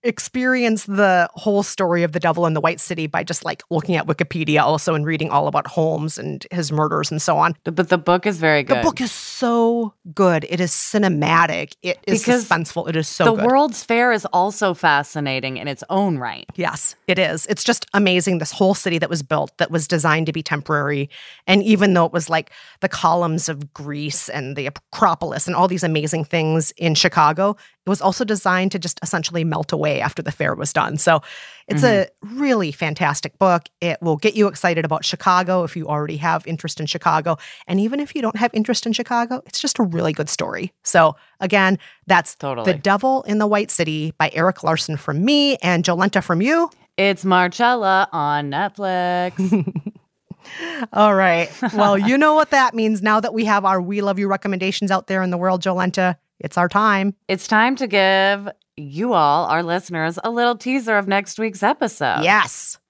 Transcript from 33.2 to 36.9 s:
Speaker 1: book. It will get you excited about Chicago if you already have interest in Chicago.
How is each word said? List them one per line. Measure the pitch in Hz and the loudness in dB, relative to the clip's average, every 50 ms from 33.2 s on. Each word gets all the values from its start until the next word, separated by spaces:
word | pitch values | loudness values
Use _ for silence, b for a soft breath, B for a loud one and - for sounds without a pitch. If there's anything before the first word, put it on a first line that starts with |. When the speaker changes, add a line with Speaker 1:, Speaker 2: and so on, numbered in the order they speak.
| - - _ _ | -6 -10 _ _
Speaker 1:
book. | 196 190 175 170 - - _ _ | 2 2 2 2 -2 -6 _ _
It | - 175 160 - - | -4 -4 -4 -2 0
will | 165 156 151 | -2 -2 2
get | - 214 208 | 0 0 2
you | 220 208 | 4 2
excited | 202 - - - 180 170 160 160 | 2 2 0 0 0 0 0 -2
about | 156 156 156 - | -2 -4 -4 -4
Chicago | - - - - 196 180 180 185 175 185 185 170 | -6 -8 -2 2 2 2 4 2 2 0 0 0
if | 151 - | -2 -6
you | 175 156 - | -8 -6 -4
already | 151 151 147 151 160 147 | -4 -4 -4 -4 -6 -4
have | 151 170 165 160 - | -2 -2 -2 -2 -2
interest | - 165 156 - 160 - - | -6 -10 -8 -8 -10 -8 -8
in | 156 | -6
Chicago. | 143 | -6